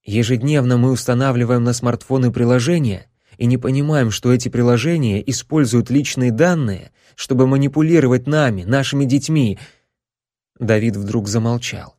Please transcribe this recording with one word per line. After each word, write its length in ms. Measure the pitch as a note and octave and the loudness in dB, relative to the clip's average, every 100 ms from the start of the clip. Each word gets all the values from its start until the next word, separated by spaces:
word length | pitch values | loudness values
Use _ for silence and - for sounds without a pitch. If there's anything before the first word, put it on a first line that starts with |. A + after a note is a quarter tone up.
Ежедневно 720 | - G#2+ A2+ A#2+ C#3+ D3+ B2 B2 | -4 -2 0 0 0 0 2 2
мы 140 | B2+ | 2
устанавливаем 760 | A#2+ - A#2+ C3+ A#2+ A#2+ B2 | 0 -2 0 0 0 0 0
на 80 | A#2+ | 0
смартфоны 580 | A#2+ B2 A#2 - C3+ B2 | -2 -2 -4 -2 0 0
приложения — 760 | A#2+ A#2+ B2 B2 F3 A#2+ F#2 - _ _ - | 0 2 2 2 0 -2 -4 -12 _ _ -4
и 100 | A#2+ | 0
не 120 | B2+ | 0
понимаем, 540 | C3 C3+ D3 D3+ A2+ | 0 -2 0 0 0
что 200 | - B2 | 0 2
эти 160 | B2 - | 2 0
приложения 720 | B2 A#2+ A#2+ D3+ E3+ A#2+ G2+ C#3 | 0 2 2 2 0 0 -2 -4
используют 640 | - - D#3 A#2+ A#2+ A#2 | -8 -2 0 2 2 2
личные 400 | C#3 - C3 B2 | 0 -2 -2 0
данные, 640 | A2 F3 E3 A#2 F#2 - _ _ - | 2 2 2 -2 -6 -12 _ _ -12
чтобы 320 | - B2+ C3 | -2 2 4
манипулировать 800 | C#3 C#3 D3+ D#3 E3 B2+ B2 C3 | 2 0 0 2 4 4 2 0
нами, 340 | D3+ C3+ F#2+ | 0 0 -2
нашими 440 | F2+ C3+ C3 C#3+ C3 | -2 -2 0 -2 0
детьми. 520 | C#3 D#3 D#3+ A2+ F#2 - _ _ _ _ _ _ _ _ - | 0 0 0 0 -4 -12 _ _ _ _ _ _ _ _ -6
Давид 340 | A2 G#2+ A2+ | -2 0 0
вдруг 320 | G2+ G2+ A2 G2+ | -4 -4 -4 -2
замолчал. 680 | A2+ A2+ A#2+ - E2+ - | -2 -2 -4 -6 -12 -16